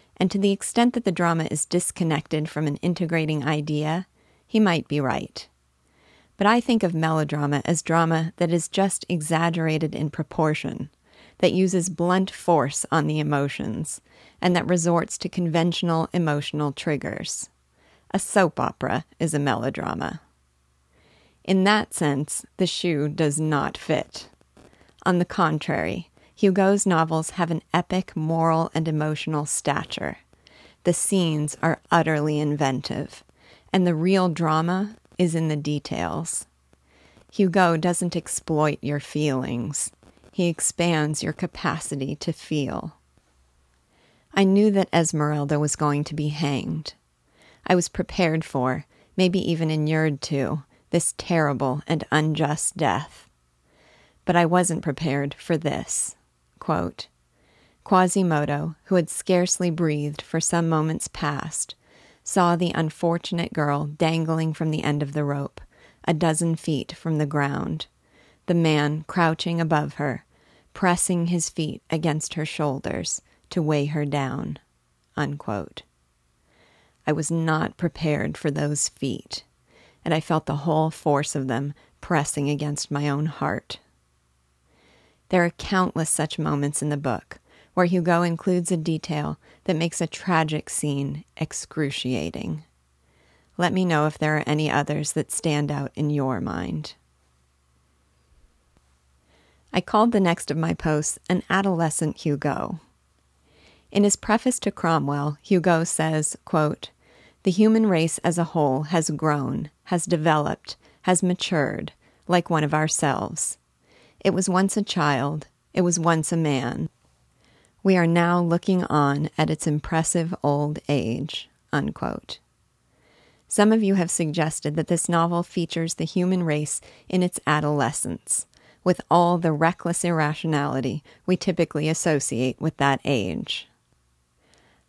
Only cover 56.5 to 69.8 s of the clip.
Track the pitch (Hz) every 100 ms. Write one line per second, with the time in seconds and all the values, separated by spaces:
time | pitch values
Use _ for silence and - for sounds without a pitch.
56.5 | _ - 165 - - - _ _ _ _
57.5 | _ _ _ - 185 185 196 180 151 151
58.5 | 143 160 156 - 185 160 - - 185 180
59.5 | - 180 160 165 151 147 147 - 160 -
60.5 | 170 165 160 160 160 - - 147 143 160
61.5 | - - - _ - - _ - - 175
62.5 | 170 175 - 160 - 170 170 - 170 165
63.5 | - 147 143 147 151 160 165 160 160 160
64.5 | 156 160 156 147 147 143 147 147 143 139
65.5 | - - _ - _ - 160 165 156 170
66.5 | 160 - 147 - - 165 156 151 147 143
67.5 | 139 - 156 - _ _ _ _ _ -
68.5 | 175 160 151 147 151 156 - 165 160 -
69.5 | 170 165 156